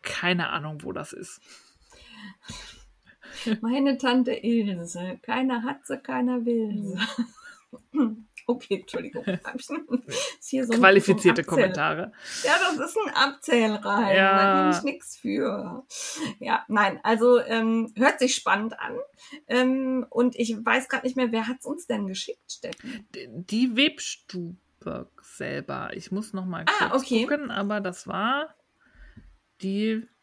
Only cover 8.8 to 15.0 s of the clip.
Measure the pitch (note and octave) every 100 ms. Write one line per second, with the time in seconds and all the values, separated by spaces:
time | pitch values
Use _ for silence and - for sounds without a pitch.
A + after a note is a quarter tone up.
8.8 | - - - - - F3+ - B3+ - D#4
9.8 | - B3 - A#4+ C#5+ - - C4 A#3+ A3+
10.8 | F#3+ G3 G3 F#3 F3+ E3+ - E3+ F#3+ D3+
11.8 | D#3 D#3 G3+ - - - C4+ E4+ F#4 D4+
12.8 | D4 A4 F#4+ - C4+ C#4 - A#3+ A3 G#3
13.8 | G3+ G3+ G#3 F#3+ F#3+ G3 G3 F#3+ F#3 F3
14.8 | C#4 -